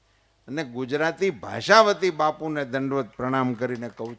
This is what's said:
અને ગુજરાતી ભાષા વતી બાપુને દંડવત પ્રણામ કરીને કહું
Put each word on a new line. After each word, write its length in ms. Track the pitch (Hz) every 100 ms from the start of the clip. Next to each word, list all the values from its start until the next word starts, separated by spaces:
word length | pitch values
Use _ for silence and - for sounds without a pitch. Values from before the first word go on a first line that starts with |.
| _ _ _ _ -
અને 160 | 139
ગુજરાતી 680 | 143 120 127 143 156 160 196
ભાષા 500 | 127 101 104 113 208
વતી 300 | 214 202 185
બાપુને 540 | 156 156 151 156 151
દંડવત 520 | 135 131 135 139 117 -
પ્રણામ 380 | 127 131 127
કરીને 340 | 117 123 123 120
કહું 300 | - 117